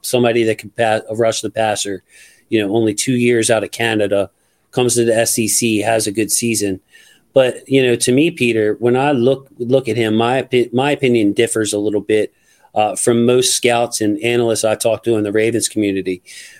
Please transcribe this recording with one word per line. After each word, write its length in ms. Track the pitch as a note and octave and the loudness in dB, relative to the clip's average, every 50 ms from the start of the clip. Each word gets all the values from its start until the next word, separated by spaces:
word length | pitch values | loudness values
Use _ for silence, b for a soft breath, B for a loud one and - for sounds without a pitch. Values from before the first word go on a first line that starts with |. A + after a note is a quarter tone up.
somebody 420 | - - B2 B2 A#2+ A#2 A#2 A#2+ A2+ | -4 0 2 2 2 4 2 2 2
that 160 | A2 G#2+ - | 0 -2 -4
can 100 | - G2+ | -6 -8
pa-, 320 | - A#2 A#2 A2 A2 A2 - - A2 | -4 -2 0 0 0 -2 -2 -4 -2
rush 260 | A2+ A2+ A2+ A2 - | 0 0 0 0 -2
the 80 | - - | -6 -6
passer, 540 | - A2+ A2 G#2+ G#2 - - G2+ F#2+ F2 - b b b b b b b b b | -4 -2 -2 -2 -2 -2 -4 -6 -8 -10 -12 b b b b b b b b b
you 100 | A2 G#2+ | 0 0
know, 160 | G#2 F#2+ G#2+ | 0 0 0
only 180 | A#2 A2 A2 G#2 | 0 0 0 -2
two 220 | - - C3 B2+ | -2 -2 -2 0
years 340 | A#2+ A#2+ A#2+ A#2+ A2+ A2 A2+ | 2 2 2 2 2 2 2
out 140 | A2+ G#2+ G2+ | 0 0 -2
of 80 | - | -4
Canada, 580 | - - A#2 A2+ A2 G#2+ G2+ G2 G2+ G2+ F#2+ - _ _ _ _ _ _ _ _ | -4 -4 -2 0 0 0 0 0 0 0 -2 -2 _ _ _ _ _ _ _ _
comes 240 | - C3 B2 A#2+ A#2+ | -2 0 0 2 2
to 100 | A#2+ A#2 | 2 2
the 100 | A#2 A2 | 2 2
S 240 | A#2 A#2 - - A#2+ | 0 0 0 -2 -2
E 80 | A2 | -2
C, 320 | G#2+ - - A#2+ A2+ G#2+ G2+ | -2 -2 0 0 0 0 0
has 260 | G2+ A2+ A2+ A2+ A2 | 0 0 0 0 -2
a 60 | G#2+ | -2
good 200 | G2+ A2 G#2+ G2 | -2 -2 -2 -2
season. 480 | - - A#2+ A#2 A2 G2 G2+ G2+ F#2+ F#2 _ b b b b b b b b b - | -2 -2 -2 -2 -2 -2 -2 -4 -4 -6 _ b b b b b b b b b 2
But, 340 | C3+ B2+ A#2+ - - - | 2 2 2 0 -6 -4
you 140 | - C3+ C3+ | 0 2 2
know, 140 | B2+ B2 A#2 | 4 2 0
to 160 | A#2+ - B2 | 0 0 2
me, 180 | B2 C#3 E3 F3 | 2 2 2 2
Peter, 460 | F3 - B2 A#2 A2 A2 G#2+ G#2+ G#2 | 0 0 0 0 2 2 0 0 -2
when 200 | - A#2 A#2+ B2 | 0 0 0 2
I 180 | C3 C#3 D3 C#3+ | 2 2 0 2
look, 340 | A#2+ A#2 C3+ C3+ C3+ - - _ | 2 2 2 0 -2 -4 -12 _
look 300 | - A#2+ A#2 C3 C3+ B2+ | -8 -2 0 0 0 0
at 80 | A2+ A2 | 0 -2
him, 200 | A#2+ A2+ G#2+ G#2+ | 0 0 0 2
my 280 | A2 A#2 A#2+ C3 C3 B2 | 2 2 0 0 -2 -2
opi-, 280 | - B2+ B2 A#2 A#2+ A#2 | 0 0 0 0 0 -2
my 180 | B2 C#3 D3 | -2 -2 -2
opinion 420 | C#3+ C#3 C#3 B2 A#2+ A2+ G#2 G2+ G2+ | 0 0 0 2 2 2 2 2 2
differs 400 | - A#2 A2 - A2 G#2+ G2+ G#2+ | 0 0 0 0 -2 -2 -2 -2
a 60 | G#2 | -2
little 220 | G#2 G#2+ G#2 G2+ | -2 -2 -2 -2
bit, 320 | G2 - G#2+ G#2+ G2 - b b b b b b b b b | -2 0 0 0 0 -2 b b b b b b b b b
uh, 200 | G#2+ G#2+ G2+ F#2+ | 0 0 0 -2
from 300 | - - B2 A#2 A#2 A#2 | -2 0 0 2 2 4
most 300 | B2 B2 B2+ B2+ - - | 2 2 2 2 0 -2
scouts 460 | - - A#2+ A#2 A#2 A#2+ A#2 - - | 0 0 0 0 0 -2 -2 -4 -2
and 180 | A2 G#2 G#2 G2+ | -2 -2 -2 -2
analysts 440 | A2+ A#2+ A#2+ A#2+ A#2 A2+ A2 - - | -2 -2 0 0 0 0 0 0 -2
I 120 | G#2+ G#2+ | -2 -2
talk 280 | - - A#2 G#2+ G2 - | 0 -2 -2 -2 -2 -2
to 120 | A2+ A2+ | -2 -2
in 80 | G#2+ G#2 | 0 -2
the 80 | G2+ | -2
Ravens 380 | G2+ A2 A2 A#2 A#2+ G#2+ - - | 0 0 0 0 0 -2 -4 -4
community. 520 | - A2 G#2+ G2+ F#2+ F#2+ F2+ F#2 F#2 - _ B B B B B B | -2 -2 -2 -2 -2 -4 -4 -6 -6 -8 _ B B B B B B